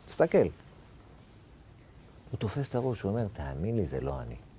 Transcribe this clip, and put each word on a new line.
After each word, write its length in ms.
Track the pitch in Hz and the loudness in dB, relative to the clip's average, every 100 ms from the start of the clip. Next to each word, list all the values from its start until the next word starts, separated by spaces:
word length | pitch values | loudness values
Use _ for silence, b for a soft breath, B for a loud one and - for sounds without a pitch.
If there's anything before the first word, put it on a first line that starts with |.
| - | -6
תסתכל." 420 | - 165 190 92 - - - - - - - - - - - - - - - - - - | 2 4 6 4 2 -16 -20 -20 -20 -20 -20 -20 -20 -20 -20 -20 -20 -20 -20 -20 -20 -10
הוא 80 | - | -4
תופס 300 | 107 143 139 | -2 -2 0
את 60 | 123 | 0
הראש, 260 | 127 113 | 0 0
הוא 100 | 98 | 0
אומר, 160 | 113 107 | 0 0
"תאמין 420 | - 69 69 98 117 | -4 -6 -2 0 2
לי, 100 | 82 | 2
זה 160 | 65 | 0
לא 180 | 65 67 | -2 -4
אני." 140 | 58 58 - | -6 -12 -16